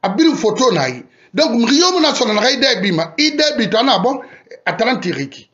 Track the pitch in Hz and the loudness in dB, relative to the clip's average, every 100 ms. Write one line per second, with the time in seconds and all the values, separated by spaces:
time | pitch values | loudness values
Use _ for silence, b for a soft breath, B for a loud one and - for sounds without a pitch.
0 | 190 196 320 226 220 - 254 175 131 127 | -2 2 2 4 -2 2 2 2 -2 -4
1 | - b b 185 285 233 233 285 359 359 | -14 b b -2 0 2 2 2 2 2
2 | 311 262 233 208 226 277 269 226 196 165 | 0 0 0 0 0 0 0 0 -2 -2
3 | 165 - 302 302 302 294 214 214 262 208 | -4 -2 -2 0 -2 0 -2 0 2 2
4 | 214 277 B B _ - - 165 226 240 | 0 -2 B B _ -10 -8 -2 -2 -2
5 | 175 139 139 - - | -4 -6 -8 -12 -20